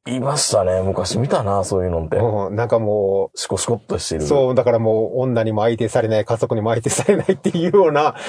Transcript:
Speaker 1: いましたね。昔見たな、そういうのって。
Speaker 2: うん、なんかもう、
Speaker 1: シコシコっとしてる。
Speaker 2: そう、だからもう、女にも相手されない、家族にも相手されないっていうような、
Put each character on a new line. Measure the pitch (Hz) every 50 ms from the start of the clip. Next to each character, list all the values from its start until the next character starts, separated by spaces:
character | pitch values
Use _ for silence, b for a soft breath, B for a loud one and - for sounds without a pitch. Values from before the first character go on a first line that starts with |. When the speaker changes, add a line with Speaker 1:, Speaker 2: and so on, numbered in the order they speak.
| _
Speaker 1:
い | 120 123 127
ま | 123 139 147 147
し | - -
た | - 104 92
ね。 | 90 92 92 92
昔 | 98 98 - 92 - - 98
見 | 123 143
た | 202 160
な、 | 117 98 101 101 92
そ | - 104 95
う | 90
い | 92
う |
の | 85 82 80
っ | 78
て。 | - 98
Speaker 2:
う | 113 117 107 101 98 87
ん、 | 104
な | 107 120
ん | 117
か | 123 113
も | 110 104 107 107 98 98 95 98 - - -
う、 | -
Speaker 1:
シ | - -
コ | - 92
シ | -
コ | - -
っ | - -
と | - 196 -
し | - -
て | - 156
る。 |
Speaker 2:
そ | 151 147 147 143 131 127
う、 | 127
だ | 127 120
か | 123 117
ら | 113
も | 113 110 110 110 113 90 95
う、 | 131
女 | 127 131 120 117
に | 113 113
も | 107 107 107
相 | 117 120
手 | 110 120 104
さ | - 127 113
れ | 110
な | 110 107
い、 | 104
家 | - 117 107
族 | 143 123 120
に | 110
も | 104 113
相 | 113 117 -
手 | 139
さ | - - - -
れ | 202 165
な | - -
い | 190
っ | -
て | - -
い | - 170 165 180
う | -
よ | 202 185
う | 156
な、 | 147 147 151 151 - B B